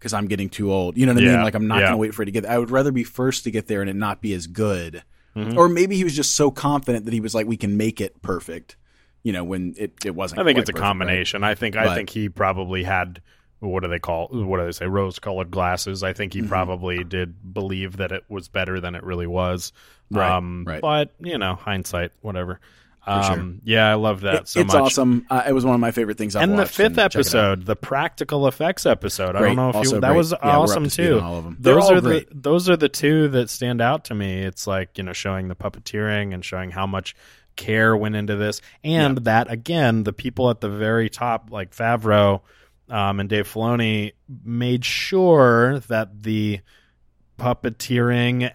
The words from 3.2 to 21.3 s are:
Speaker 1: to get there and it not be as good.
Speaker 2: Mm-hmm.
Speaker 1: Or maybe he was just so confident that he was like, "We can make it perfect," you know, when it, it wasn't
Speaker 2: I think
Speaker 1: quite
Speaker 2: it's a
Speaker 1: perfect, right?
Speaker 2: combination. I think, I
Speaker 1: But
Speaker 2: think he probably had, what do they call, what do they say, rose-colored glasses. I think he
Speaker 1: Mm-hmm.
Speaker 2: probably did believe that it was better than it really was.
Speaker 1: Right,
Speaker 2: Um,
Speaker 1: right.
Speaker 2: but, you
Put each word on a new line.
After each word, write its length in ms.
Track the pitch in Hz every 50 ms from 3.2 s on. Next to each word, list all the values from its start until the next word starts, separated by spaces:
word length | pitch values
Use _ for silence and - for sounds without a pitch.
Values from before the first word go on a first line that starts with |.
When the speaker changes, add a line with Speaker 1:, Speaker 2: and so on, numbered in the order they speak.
| 127 131 127 - -
Speaker 1:
to 60 | 120
get 160 | 104 110 -
there 140 | - 107 98
and 100 | 98 98
it 60 | 95
not 260 | 98 107 101 98 -
be 100 | 113 107
as 140 | 98 90 82
good. 560 | 85 87 107 107 104 98 87 85 82 78 82 - _ _ _ _ _ -
Speaker 2:
Mm-hmm. 220 | 107 107 110 117 -
Speaker 1:
Or 100 | 170 175
maybe 280 | 175 170 185 190 202
he 80 | 185 185
was 100 | 170 135
just 220 | 147 139 - -
so 140 | - 147 139
confident 520 | - - - 147 147 143 - 131 120 110 104
that 80 | 113 117
he 60 | 113
was 140 | 107 110 117
like, 120 | 110 107
"We 100 | 113 117
can 200 | - 110 101 101
make 240 | 104 107 113 110 -
it 220 | 98 92 _ _
perfect," 540 | - - 92 82 - - 82 85 - _ - _ _ _ _ _ _ _ _ _
you 100 | - 113
know, 120 | 95 90 87
when 300 | 87 95 90 92 90 -
it, 160 | - 104 - _ - -
it 100 | 101 85
wasn't 260 | 87 95 87 80 170
Speaker 2:
I 40 | 190
think 120 | 165 131
Speaker 1:
quite 60 | 123
Speaker 2:
it's 80 | 107 -
a 20 |
Speaker 1:
perfect, 100 | 92 82
right? 60 | 98 101
Speaker 2:
combination. 560 | 98 92 92 87 92 92 87 - - 101 101
I 100 | 107 104
think, 220 | - 120 107 95
I 80 | 110 113
Speaker 1:
But 80 | 95 87
Speaker 2:
think 140 | 110 101 -
he 180 | - 110 104 98
probably 540 | 85 - 101 95 92 95 92 90 95 92 90
had, 360 | 95 95 90 87 87 87 - - _ _ _ _ _ _ -
what 220 | 110 98 92 95
do 60 | 90 85
they 100 | 85 82
call, 300 | - - 85 82 87 -
what 280 | 131 117 101 92 95 90
do 60 | 85
they 60 | 87
say, 140 | 87 - 87
rose-colored 640 | 92 95 98 98 95 90 - - 107 95 92 92 87
glasses. 520 | 92 95 90 90 90 87 - 98 95 92
I 100 | 98 95
think 200 | 92 - 104 92
he 80 | - 123
Speaker 1:
Mm-hmm. 80 | 113 101
Speaker 2:
probably 560 | 98 92 92 90 92 87 92 92 90 90 90
did 480 | 85 95 92 90 85 87 - - 95 92
believe 440 | 107 98 95 98 95 95 92 92 95
that 120 | 95 87
it 140 | 92 92 - -
was 200 | 104 95 85 -
better 320 | - 98 92 92 92 92
than 140 | 87 87 87
it 100 | 85 -
really 220 | 92 90 87 87
was. 460 | 85 87 92 90 90 90 90 - - _ _ _ _ _ _ _ -
Speaker 1:
Right, 180 | 101 104 95 92 92
Speaker 2:
Um, 280 | 90 87 87 87 87 87
Speaker 1:
right. 140 | 85 80 76
Speaker 2:
but, 340 | - 151 151 151 143 - _ -
you 180 | 165 175